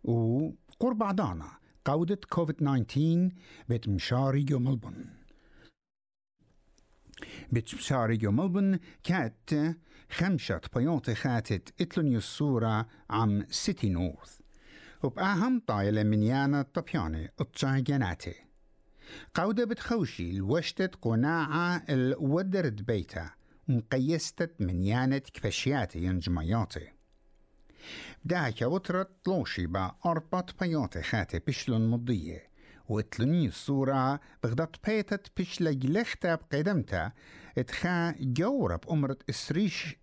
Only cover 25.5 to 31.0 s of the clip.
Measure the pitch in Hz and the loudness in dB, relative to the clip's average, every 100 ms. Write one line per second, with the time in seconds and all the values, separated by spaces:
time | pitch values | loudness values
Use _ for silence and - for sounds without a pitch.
25.5 | - 131 139 98 85 90 92 85 87 80 | -2 0 0 -2 -2 -2 0 0 0 2
26.5 | 113 98 - 76 - _ _ _ _ _ | 0 0 -6 -12 -20 _ _ _ _ _
27.5 | _ - - - - - - 165 175 139 | _ -20 -20 -18 -16 -16 -12 -2 0 0
28.5 | 113 123 185 - 180 190 - 180 185 107 | 0 0 -2 -2 -2 -2 -6 -2 0 -2
29.5 | - 87 92 95 - 175 165 156 185 180 | -2 -2 0 -2 -2 -2 -2 -2 -4 -4
30.5 | - 180 160 120 87 | -4 -2 0 -2 -4